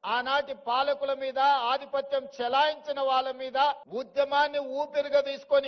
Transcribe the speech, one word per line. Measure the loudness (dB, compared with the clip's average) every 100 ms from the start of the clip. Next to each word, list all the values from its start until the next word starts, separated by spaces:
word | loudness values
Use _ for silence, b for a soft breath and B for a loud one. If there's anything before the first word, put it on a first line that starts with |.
| -2 -2
ఆనాటి | 2 0 0 -8 -2
పాలకుల | 0 2 0 -2 -2
మీద, | -4 2 4 4 2
ఆధిపత్యం | -2 -2 -4 -2 -4 -4 -6
చెలాయించిన | 0 2 2 0 -6 -2 0
వాళ్ళ | 0 0 -6
మీద | -6 0 2 0 -8 -8
ఉద్యమాన్ని | -6 -2 0 2 2 0 -4 -6
ఊపిరిగా | -4 -2 2 2 0
తీసుకొని | -6 0 0